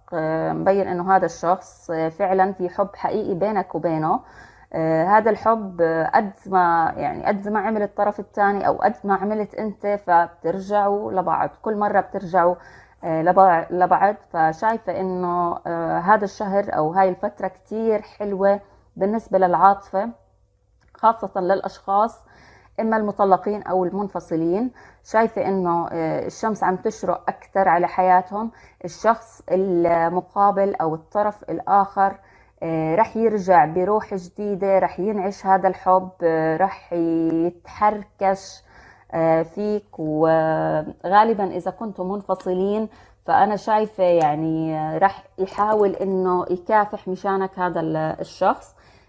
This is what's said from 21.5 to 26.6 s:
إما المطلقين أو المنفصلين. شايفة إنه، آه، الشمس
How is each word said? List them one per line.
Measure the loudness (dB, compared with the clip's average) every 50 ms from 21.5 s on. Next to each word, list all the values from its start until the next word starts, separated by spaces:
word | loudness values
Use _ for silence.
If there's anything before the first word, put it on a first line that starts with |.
| 0 0 0 -8 -10 -10 -6 -2 0 2 0 0 -2 -10 _ _ _ -20 -20 -20 -20 -20 _ _ -8 -4
إما | -2 0 0 0
المطلقين | -2 -2 0 0 4 4 4 2 2 -2 -6 -6 -6
أو | -4 -2 -2 -2
المنفصلين. | -2 -2 -4 -6 -6 -8 -10 -8 -6 -4 -2 -2 0 0 -2 -2 -4 -8 -12 -20 -20 -20 _ _
شايفة | -4 0 0 0 0 -2 -4 -4 -2
إنه، | -2 -2 -2 -2 -2 -2 -2 -4
آه، | -6 -6 -4 -4 -4 -4 -6
الشمس | -8 -10 -6 -4 -4 -4 -2